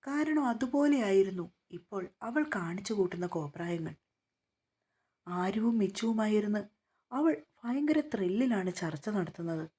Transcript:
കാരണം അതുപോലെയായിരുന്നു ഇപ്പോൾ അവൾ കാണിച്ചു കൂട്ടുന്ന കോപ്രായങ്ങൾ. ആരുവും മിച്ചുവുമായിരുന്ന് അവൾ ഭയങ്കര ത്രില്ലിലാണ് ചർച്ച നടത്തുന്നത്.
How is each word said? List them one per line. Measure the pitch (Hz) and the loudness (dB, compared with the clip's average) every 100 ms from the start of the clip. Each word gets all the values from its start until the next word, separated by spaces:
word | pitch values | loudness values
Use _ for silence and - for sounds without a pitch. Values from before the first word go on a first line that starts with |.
കാരണം | - 294 311 311 269 | -4 -2 2 2 2
അതുപോലെയായിരുന്നു | 226 254 285 294 285 208 196 196 185 175 _ _ | 0 0 2 4 4 4 4 4 0 -8 _ _
ഇപ്പോൾ | 175 _ 196 185 _ | -16 _ -10 -10 _
അവൾ | 226 240 | -4 -2
കാണിച്ചു | 302 208 170 175 196 | 0 -2 -4 -6 -4
കൂട്ടുന്ന | 208 180 175 175 | 0 0 0 -4
കോപ്രായങ്ങൾ. | 170 147 - 170 170 160 151 _ _ _ _ _ _ _ _ _ _ _ _ - | -4 -6 -6 -6 -4 -6 -10 _ _ _ _ _ _ _ _ _ _ _ _ -8
ആരുവും | 180 180 208 226 226 | -2 0 0 0 2
മിച്ചുവുമായിരുന്ന് | 196 - 226 220 214 214 208 208 202 _ _ _ _ | 0 0 0 0 2 2 2 -2 -4 _ _ _ _
അവൾ | 254 320 294 - | 2 2 2 -4
ഭയങ്കര | _ 233 262 294 302 | _ -4 0 2 2
ത്രില്ലിലാണ് | 302 220 185 196 262 214 185 | 2 -2 0 2 2 2 0
ചർച്ച | 175 165 151 220 | -2 -4 -4 -4
നടത്തുന്നത്. | 208 165 - 170 160 160 | -2 -4 -4 -4 -4 -6